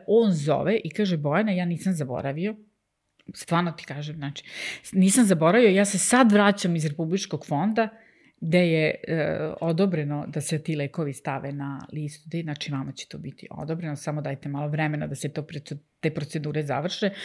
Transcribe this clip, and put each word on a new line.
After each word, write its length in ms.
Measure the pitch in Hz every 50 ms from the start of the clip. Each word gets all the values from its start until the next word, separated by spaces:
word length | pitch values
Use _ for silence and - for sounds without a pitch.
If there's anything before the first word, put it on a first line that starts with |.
| -
On 260 | - 202 233 233 214 180
zove 440 | 156 143 156 143 135 139 160 214
i 140 | 226 - 165
kaže, 260 | - - 208 190 180
"Bojana, 360 | 156 147 147 143 180 220 220 190
ja 120 | 180 180
nisam 280 | 175 175 156 - 185 185
zaboravio." 640 | 160 147 127 127 - - 139 139 156 175 208 214 214 - _ _ _ _ _ _ _ _ _ _ _ _ - -
Stvarno 380 | - - - 170 165 180 175 156
ti 120 | - -
kažem, 320 | - 139 143 147 151 151
znači, 280 | 165 143 143 143 - - - - - - - - - - - -
Nisam 320 | 190 185 196 196 254 247
zaboravio, 440 | 196 190 156 156 160 180 233 254 214
ja 140 | 185 196 202
se 140 | 196 - 180
sad 340 | - - - 247 262 226 202
vraćam 440 | 208 202 202 202 202 - 180 170
iz 100 | 165 151
Republičkog 600 | 160 143 160 170 160 170 196 - - - - -
fonda, 420 | - 156 143 170 214 220 233 226 214 - - _ _ _ _ _ _ _ - -
gde 160 | 160 156 180
je, 340 | 180 170 160 160 156 156 - - -
e, 220 | - 165 160 147 156 156 - 151 160 - -
odobreno 640 | - 165 165 165 196 196 175 160 147 143 147 147 147
da 140 | - 143 156
se 220 | 143 - 165 151 151
ti 140 | - 160
lekovi 360 | 147 143 139 - - 160 143 135
stave 400 | - - - 139 135 - 139 143
na 340 | 143 139 139 139 135 - - -
listu 360 | 151 151 147 147 - - 160
D, 140 | 151 170 165
znači 300 | 156 147 - - - 143
vama 200 | 135 135 139 139
će 140 | - - -
to 100 | - 147
biti 280 | - 135 135 - - -
odobreno, 460 | - - 147 147 160 165 170 156 147
samo 240 | 143 - - 147 151 147
dajte 260 | 147 143 143 - 143
malo 200 | 143 139 147 147
vremena 380 | 151 151 156 151 151 147 156
da 80 | 151 147
se 140 | - - 147
to 140 | 147 160 147
proce-, 340 | - - 147 143 - - 147 _ _ _ _
te 100 | - 160
procedure 520 | 151 165 147 - - 165 147 151 147 151 151
završe, 480 | 143 131 131 147 185 - - 214 196 202 - -